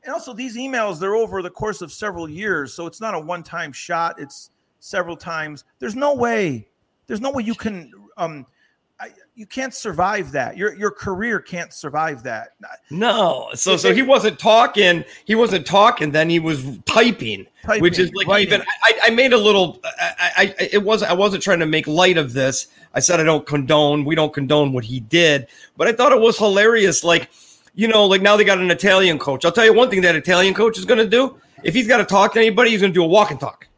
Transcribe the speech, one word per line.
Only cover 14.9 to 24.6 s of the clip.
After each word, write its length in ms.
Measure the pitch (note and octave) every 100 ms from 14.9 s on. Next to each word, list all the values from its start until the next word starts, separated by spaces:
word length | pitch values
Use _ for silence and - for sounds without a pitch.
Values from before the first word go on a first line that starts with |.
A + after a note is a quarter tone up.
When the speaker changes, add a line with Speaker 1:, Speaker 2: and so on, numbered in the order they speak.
| E3+ - -
Speaker 2:
He 100 | -
wasn't 320 | A3 A#3 F#3 C#3
talking. 440 | F#3 G#3+ A#3+ D3+
Then 180 | D3 D#3+
he 80 | E3+
was 240 | D#3+ D3 C3 A#2+ -
typing, 600 | G#3+ A#3+ - A2+ G2 - _
Speaker 1:
Typing, 180 | - G#3+
Speaker 2:
which 160 | F3 F3
is, 140 | F3+
like, 120 | F#3+ F3+
Speaker 1:
writing. 220 | G3+ G3+
Speaker 2:
even, 120 | G3+
I, 40 | - -
I, 140 | A3+ A3 A3+
I 40 |
made 220 | A3+ C4
a 60 | A#3+
little, 420 | G#3 G3+ F3 -
I, 280 | D#3+ - E3+ - F3 F3+
I, 180 | G3 -
I, 80 | F#3+
it 100 | G#3
wasn't, 280 | G3 G#3+ F3
I 40 |
wasn't 280 | F3 G3+ F#3+
trying 180 | F#3+ F3
to 60 | D#3+
make 200 | D#3+ D3+
light 320 | D#3 F#3 E3+
of 140 | C#3
this. 340 | B2 C3 C3 - _ _
I 80 | C3
said, 200 | B2+ F3
I 40 |
don't 200 | D#3+ D3+ D3
condone, 580 | D3 C3 D3+ D3 D3
we 100 | C#3+
don't 180 | D#3+ D3+
condone 400 | D3 C3+ D3+